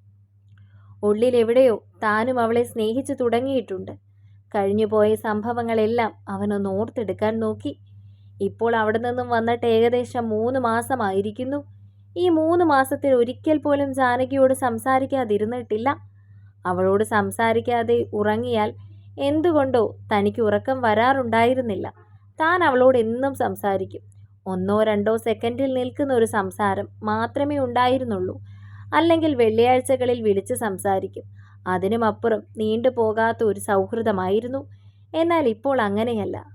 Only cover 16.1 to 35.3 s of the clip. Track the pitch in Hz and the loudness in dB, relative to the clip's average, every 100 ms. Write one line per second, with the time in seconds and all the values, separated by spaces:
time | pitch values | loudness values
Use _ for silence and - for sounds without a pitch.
16.1 | - _ - - _ 180 180 190 196 214 | -20 _ -20 -20 _ -4 0 2 2 2
17.1 | 214 196 - 226 226 226 240 226 240 - | 0 -2 -2 0 0 0 -2 0 -2 -2
18.1 | 214 208 214 247 226 214 - - - - | -2 0 0 -2 -2 -2 -6 -18 -20 -20
19.1 | - 277 302 330 302 262 247 208 - - | -6 -2 0 2 2 2 2 0 -4 -2
20.1 | 214 202 202 214 202 202 262 240 214 240 | 0 0 0 0 0 -2 -2 0 2 2
21.1 | 269 240 226 233 262 240 190 - - - | 2 0 2 2 2 -2 -6 -8 -12 -20
22.1 | - - - 320 359 330 254 254 254 220 | -20 -20 -2 0 2 2 6 6 4 0
23.1 | 233 277 262 226 190 202 196 190 - - | -2 -4 -2 -4 -2 -2 -2 -4 -12 -18
24.1 | - - _ - 185 185 208 220 208 208 | -20 -20 _ -8 -4 0 2 2 2 0
25.1 | 226 226 214 233 240 269 254 254 240 277 | 0 -2 -2 -2 -2 -2 -2 -4 -4 0
26.1 | 254 226 226 190 185 208 196 208 - 214 | 2 2 0 -4 -2 -2 -2 -6 -8 -4
27.1 | 214 233 277 285 285 254 240 247 262 247 | -4 -4 -2 -2 -2 -2 2 2 2 -2
28.1 | 196 185 - - - - - - 294 330 | -4 -4 -8 -16 -20 -20 -18 -2 2 4
29.1 | 330 320 262 226 220 240 254 247 262 247 | 4 2 2 2 4 4 4 2 0 0
30.1 | 240 220 196 196 254 226 190 202 190 190 | 0 0 0 -2 -4 -4 -4 -2 -2 -2
31.1 | - - - - - - 185 190 233 226 | -12 -18 -20 -20 -12 -4 -2 0 0 0
32.1 | 208 233 214 - - 214 220 247 247 220 | 0 0 -2 -4 -6 -4 0 0 0 0
33.1 | 220 226 226 220 202 202 196 190 226 220 | 2 0 0 0 -2 0 0 0 -2 0
34.1 | 196 185 202 233 269 - - - _ _ | 0 0 0 -2 -8 -10 -20 -20 _ _
35.1 | 320 330 | -2 2